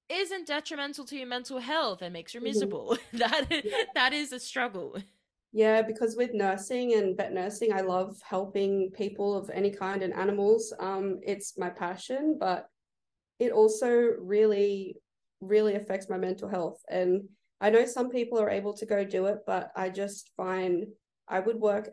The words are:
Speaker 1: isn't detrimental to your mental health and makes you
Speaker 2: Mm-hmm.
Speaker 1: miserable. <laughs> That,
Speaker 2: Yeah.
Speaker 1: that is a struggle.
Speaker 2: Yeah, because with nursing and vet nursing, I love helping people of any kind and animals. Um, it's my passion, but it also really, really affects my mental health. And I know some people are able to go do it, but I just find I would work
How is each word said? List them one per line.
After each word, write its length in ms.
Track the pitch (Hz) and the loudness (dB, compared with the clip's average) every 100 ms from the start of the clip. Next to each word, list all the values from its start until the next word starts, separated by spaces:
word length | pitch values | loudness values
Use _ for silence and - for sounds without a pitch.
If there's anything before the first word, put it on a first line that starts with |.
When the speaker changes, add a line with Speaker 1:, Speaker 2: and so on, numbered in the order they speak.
| - | -6
Speaker 1:
isn't 360 | 349 370 381 302 | -4 -4 -6 -6
detrimental 580 | 294 302 294 285 294 262 | -6 -6 -8 -8 -8 -12
to 100 | 285 | -10
your 80 | 247 | -6
mental 320 | 247 247 262 | -8 -6 -8
health 420 | 240 311 262 180 | -2 -2 -2 -4
and 100 | 175 | -8
makes 220 | 170 165 | -10 -12
you 60 | 233 | -8
Speaker 2:
Mm-hmm. 260 | 233 214 196 | -2 0 0
Speaker 1:
miserable. 280 | 156 - 247 | -2 -2 -4
<laughs> 80 | - | -4
That, 340 | 233 233 302 269 320 | -2 0 0 0 -2
Speaker 2:
Yeah. 220 | 208 427 392 | -2 -2 0
Speaker 1:
that 180 | 320 254 | 2 2
is 180 | 294 285 | 2 -4
a 80 | 254 | -8
struggle. 580 | - 269 240 190 143 - 196 _ _ _ _ | -6 -4 -4 -4 -10 -10 -14 _ _ _ _
Speaker 2:
Yeah, 300 | 214 220 220 | 4 6 6
because 320 | 220 220 233 214 | 4 0 0 0
with 180 | 247 | 0
nursing 580 | 208 196 196 - 247 247 | 0 0 0 -2 -2 2
and 220 | 220 196 208 | 4 2 0
vet 160 | 196 | -2
nursing, 400 | 185 190 208 226 | -2 -4 0 0
I 80 | 196 | 2
love 400 | 190 180 190 208 | 2 0 -2 -8
helping 680 | - 190 196 202 196 196 190 | -6 -4 -2 0 0 0 -2
people 440 | 190 208 202 202 | -4 -6 -2 -2
of 140 | 196 190 | -2 -4
any 200 | - 202 | -2 -2
kind 320 | 202 190 196 | -2 -4 -2
and 100 | 185 | -4
animals. 640 | - 196 202 202 226 - - | -2 0 4 6 4 2 -6
Um, 420 | 190 190 196 190 | -4 -2 -4 -4
it's 340 | - 196 - - | -4 -6 -6 -6
my 140 | 180 | -6
passion, 640 | 175 175 185 - 262 311 302 | -4 -6 -6 -6 -2 0 0
but 300 | 185 180 - _ _ _ _ _ _ - | 0 -2 -6 _ _ _ _ _ _ -2
it 140 | 240 | 2
also 400 | - 214 214 247 240 233 - | 6 6 4 2 4 4 2
really, 760 | 180 208 220 202 202 196 190 - _ _ _ - | 0 4 4 4 2 0 -6 -12 _ _ _ -10
really 340 | 190 214 214 | 2 4 4
affects 340 | 202 208 196 196 | 0 -2 -6 -4
my 80 | 185 | -2
mental 300 | 185 190 196 | -2 -2 -4
health. 340 | 190 165 - - | -4 -4 -6 -4
And 400 | 180 180 190 196 _ _ - | 0 2 2 -2 _ _ 0
I 100 | 202 | 6
know 160 | 226 254 | 6 6
some 240 | 254 247 | 2 0
people 300 | 247 233 233 | 0 0 2
are 100 | 208 | 2
able 240 | 202 202 | 0 -2
to 120 | 208 220 | -4 0
go 180 | 202 | 0
do 220 | 196 185 196 | 0 0 0
it, 140 | 208 - | 0 -2
but 260 | 190 - - | -4 -4 -6
I 140 | 190 | -4
just 420 | 196 202 202 - - | -4 -6 -8 -14 -8
find 520 | 185 185 185 175 208 - _ _ - | -4 -2 0 0 -2 -12 _ _ -4
I 120 | 185 | -2
would 180 | 196 220 | 0 2
work 300 | 214 202 214 | 2 2 -2